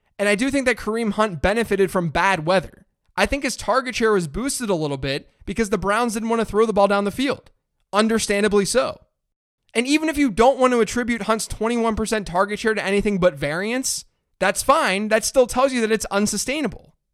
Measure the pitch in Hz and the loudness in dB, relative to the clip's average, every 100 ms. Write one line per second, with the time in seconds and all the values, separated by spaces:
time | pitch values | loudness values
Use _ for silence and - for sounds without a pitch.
0 | _ - 202 202 269 277 254 240 - 226 | _ -4 0 2 0 0 0 -2 -4 -4
1 | 220 208 220 165 180 220 220 196 190 190 | -2 0 -2 0 0 0 0 0 0 0
2 | 170 170 190 185 156 185 - - _ _ | -2 0 2 2 2 0 0 -8 _ _
3 | _ - 202 277 269 - - 240 247 220 | _ -2 0 0 -4 -4 -2 -2 -2 0
4 | 220 202 160 165 262 - 226 175 151 139 | 2 2 0 -4 -4 -4 -2 -2 -2 -6
5 | 139 139 - _ - 202 214 208 190 208 | -6 -6 -10 _ -8 -4 -2 -2 0 0
6 | 240 214 226 226 214 202 226 208 202 202 | 0 -2 -2 -2 0 2 2 4 4 2
7 | 202 220 269 - - _ _ _ _ 196 | 0 -2 -2 -4 -10 _ _ _ _ 2
8 | 220 220 - 202 208 202 196 - 127 - | 4 2 0 2 2 2 2 0 -2 -4
9 | _ _ _ _ _ _ _ 226 247 302 | _ _ _ _ _ _ _ -4 0 0
10 | 311 285 277 180 240 269 254 240 220 240 | 0 0 0 4 4 4 2 2 0 -2
11 | 233 233 196 220 - - 220 240 226 214 | -2 -2 -2 -2 -4 -4 -2 0 0 -2
12 | 214 220 165 175 202 208 220 214 165 202 | -2 -2 -2 -2 -2 -2 -2 -2 0 0
13 | 208 196 180 143 143 160 208 247 262 - | 0 2 0 0 -4 -4 -4 -4 -4 -8
14 | - _ _ - 190 202 - 302 254 190 | -12 _ _ -4 -4 0 2 4 2 0
15 | 214 220 - 269 247 247 269 254 220 220 | 0 0 2 2 2 2 0 2 0 0
16 | - 202 208 208 - 294 247 - - _ | -2 -2 0 -2 -4 -4 -6 -8 -18 _
17 | _ | _